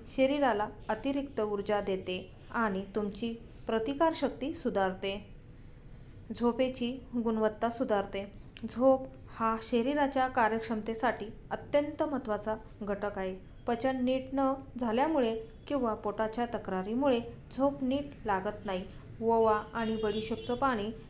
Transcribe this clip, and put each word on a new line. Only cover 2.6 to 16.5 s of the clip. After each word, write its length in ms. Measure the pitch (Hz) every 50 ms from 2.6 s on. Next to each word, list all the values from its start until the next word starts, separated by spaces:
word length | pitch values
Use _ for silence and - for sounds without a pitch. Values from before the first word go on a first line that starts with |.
| 226 208 190 190 196 - -
तुमची 380 | 220 208 202 202 - 233 233 226 233 - - - - -
प्रतिकारशक्ती 840 | - 226 220 220 254 277 277 330 320 320 - 285 240 - - 254 294 311
सुधारते. 600 | - - 240 185 196 190 190 185 185 - 196 196 208 - - - - - - - - - - - - - - - - - - - - - - 226
झोपेची 560 | - 233 240 233 269 262 254 254 - 240 233 262 269 - - 240
गुणवत्ता 540 | 247 220 226 226 220 220 214 214 - - 233
सुधारते. 560 | 240 - 262 - 214 196 196 196 - 196 196 - - - - - - - - 220
झोप 380 | - 233 254 269 262 262 262 - - - - -
हा 260 | - - 226 226 226 220
शरीराच्या 680 | 220 - 254 233 226 269 294 294 285 269 269 269 262
कार्यक्षमतेसाठी 960 | 254 254 254 226 214 220 226 220 - 226 214 214 226 226 226 - 240 226 - 202 220 - - - -
अत्यंत 520 | - - - - - 294 294 294 294 - 311
महत्त्वाचा 520 | 311 285 247 - 220 208 208 - 214 220 226 - - - -
घटक 360 | 214 196 202 202 208 202 202
आहे. 180 | 196 190 185 190 185 - - - - -
पचन 360 | - 240 233 - 262 262 262 247
नीट 240 | 247 262 262 262 262 269
न 200 | 269 269 269 269 269 - - - 240
झाल्यामुळे 540 | 247 226 220 240 277 320 320 285 247 220 226 226 - - - - -
किंवा 260 | - 285 277 247 226 214
पोटाच्या 520 | 214 - 208 202 - 220 220 220 240 240
तक्रारीमुळे 760 | 233